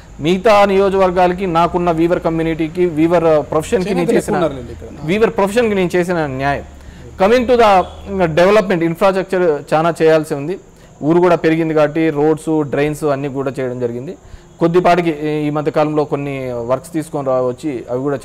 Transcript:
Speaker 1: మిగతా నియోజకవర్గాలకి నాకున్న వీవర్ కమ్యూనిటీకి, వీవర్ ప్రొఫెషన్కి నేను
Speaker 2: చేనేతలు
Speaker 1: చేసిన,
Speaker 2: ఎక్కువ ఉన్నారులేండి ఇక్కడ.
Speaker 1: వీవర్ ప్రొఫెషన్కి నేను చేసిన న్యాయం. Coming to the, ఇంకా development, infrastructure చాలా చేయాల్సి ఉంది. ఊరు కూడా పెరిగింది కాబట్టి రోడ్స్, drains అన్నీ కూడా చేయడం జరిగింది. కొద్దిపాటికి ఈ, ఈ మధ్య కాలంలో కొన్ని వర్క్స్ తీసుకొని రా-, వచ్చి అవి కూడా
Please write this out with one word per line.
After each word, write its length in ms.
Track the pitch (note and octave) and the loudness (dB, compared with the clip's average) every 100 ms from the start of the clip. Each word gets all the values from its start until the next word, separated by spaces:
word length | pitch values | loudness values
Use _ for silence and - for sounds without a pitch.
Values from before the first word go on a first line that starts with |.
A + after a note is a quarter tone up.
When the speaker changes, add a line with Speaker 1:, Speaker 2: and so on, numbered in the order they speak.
| - - | -20 -6
Speaker 1:
మిగతా 460 | C#3+ F#3 A3 G3+ G3+ | -2 2 4 4 4
నియోజకవర్గాలకి 840 | F#3+ G3 F#3+ F#3 F3+ F3+ F3+ F#3+ | 4 2 2 2 2 2 0 -2
నాకున్న 440 | E3 E3+ F3+ F3 | 2 2 2 0
వీవర్ 280 | D#3+ E3+ F3 | 2 2 0
కమ్యూనిటీకి, 680 | E3+ E3 E3 D#3+ D#3 F3 F3+ | -2 -2 -2 -2 -4 0 0
వీవర్ 380 | D3+ E3 F3 | 2 2 4
ప్రొఫెషన్కి 600 | E3 D3+ C#3 D#3 D#3 G#3+ F#3 | 4 2 0 -4 -2 -2 -2
నేను 120 | F3+ | -2
Speaker 2:
చేనేతలు 200 | E3+ - | 0 0
Speaker 1:
చేసిన, 0 | |
Speaker 2:
ఎక్కువ 180 | - D3 | 0 -2
ఉన్నారులేండి 360 | D3+ C3+ A#2 | -2 -4 -12
ఇక్కడ. 160 | A#2 A2+ - | -14 -16 -10
Speaker 1:
వీవర్ 260 | D3+ G3+ A3+ | -4 0 0
ప్రొఫెషన్కి 460 | A3+ G3 A3 A3+ G3+ | 0 0 0 0 0
నేను 140 | F3 F3+ | 0 0
చేసిన 300 | F3 F3 D3+ | 0 -2 -4
న్యాయం. 380 | C3 C#3 C3 - - - - - - | -4 -4 -4 -6 -18 -20 -20 -12 -2
Coming 300 | F#3+ B3 A#3 | 2 2 2
to 60 | A#3+ | 4
the, 260 | A3 F#3+ F3 - G3 | 6 4 2 -6 -8
ఇంకా 180 | G3 E3+ | -2 0
development, 580 | D#3 F#3 G#3+ G3 F3+ | 2 4 4 2 0
infrastructure 920 | E3 E3 G3 F#3+ F3+ F#3 F3+ C#3+ C#3 | 0 2 0 0 -2 0 2 0 0
చాలా 200 | D#3 E3+ E3 | 0 0 2
చేయాల్సి 320 | D#3+ D#3 D3+ | 4 4 2
ఉంది. 260 | C#3+ D3 F#3+ - - - - | -6 -6 -8 -12 -20 -20 -6
ఊరు 160 | C#3 E3+ | 0 4
కూడా 160 | F3+ E3 | 4 2
పెరిగింది 380 | E3 D#3+ D#3+ | 2 0 0
కాబట్టి 360 | D#3 D3 D#3+ D#3+ | 2 2 2 0
రోడ్స్, 540 | C#3+ D3+ D3+ - D#3 | 2 2 0 0 -2
drains 400 | C#3+ C3+ D3+ D3 | -2 -2 -2 -2
అన్నీ 260 | D3+ C3+ C#3+ | -2 -2 -4
కూడా 220 | C3 C3+ B2+ | -4 -6 -4
చేయడం 200 | B2+ B2 | -6 -4
జరిగింది. 380 | B2 A#2+ C#3+ F#3+ - - - - | -6 -6 -10 -14 -18 -20 -16 -2
కొద్దిపాటికి 500 | E3+ F3 F3+ F3 E3+ | 0 2 2 2 0
ఈ, 380 | D3 D3+ D3+ D3 | -2 -4 -2 -2
ఈ 20 | |
మధ్య 220 | D3+ D3+ | -4 -2
కాలంలో 320 | D#3 D3+ D3+ | -2 0 0
కొన్ని 480 | D3 C#3+ C#3+ C3+ C3 | -2 -4 -6 -8 -8
వర్క్స్ 420 | A#2+ A#2 B2+ - | -6 -4 -4 -4
తీసుకొని 340 | D#3+ D3+ D3+ C3+ | -8 -6 -6 -2
రా-, 60 | |
వచ్చి 520 | B2+ B2+ B2 D#3 A#2+ - | 0 -2 -4 -6 -8 -6
అవి 100 | B2 | -6
కూడా 200 | C#3+ C#3 | -4 -4